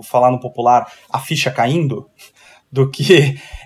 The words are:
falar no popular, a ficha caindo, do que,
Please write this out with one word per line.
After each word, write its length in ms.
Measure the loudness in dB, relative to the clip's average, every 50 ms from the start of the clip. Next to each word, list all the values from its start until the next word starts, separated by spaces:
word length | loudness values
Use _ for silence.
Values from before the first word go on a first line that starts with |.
| -10
falar 280 | -4 0 2 2 2
no 80 | 2 0
popular, 520 | -4 -10 -8 -2 2 2 4 2 2 -2 -10 -20 _ _
a 80 | -10 -8
ficha 320 | -8 -6 -6 -4 -4 -4
caindo, 580 | -2 -2 -2 -2 0 -2 -2 -4 -4 -8 -12 _ _ _ -20 -20 _ _ _ _ _ _ _ _
do 180 | -2 -2 -2 -2
que, 500 | -2 -2 2 4 4 4 4 2 -2 -6 -10 -18 -20 -20 -20